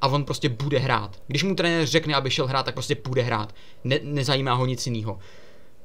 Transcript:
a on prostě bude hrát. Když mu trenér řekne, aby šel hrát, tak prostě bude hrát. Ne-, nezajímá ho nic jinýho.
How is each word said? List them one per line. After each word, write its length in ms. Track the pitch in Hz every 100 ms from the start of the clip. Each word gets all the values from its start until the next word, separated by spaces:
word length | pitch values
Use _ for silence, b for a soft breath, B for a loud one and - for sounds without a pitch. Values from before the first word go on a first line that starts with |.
a 80 | 135
on 160 | 143
prostě 240 | 139 - 143
bude 300 | 120 143 139
hrát. 380 | 127 113 104 - -
Když 160 | 139
mu 120 | 190
trenér 320 | 185 170 165 147
řekne, 280 | 156 156
aby 160 | 143 127
šel 160 | 139 131
hrát, 160 | 135
tak 120 | 127
prostě 220 | 131 - 135 127
bude 140 | 127
hrát. 320 | 120 113 110 b b b
Ne-, 160 | 123 143
nezajímá 520 | 143 147 131 135 135
ho 120 | 123 131
nic 200 | 127 -
jinýho. 320 | 113 107 95 B B B B B -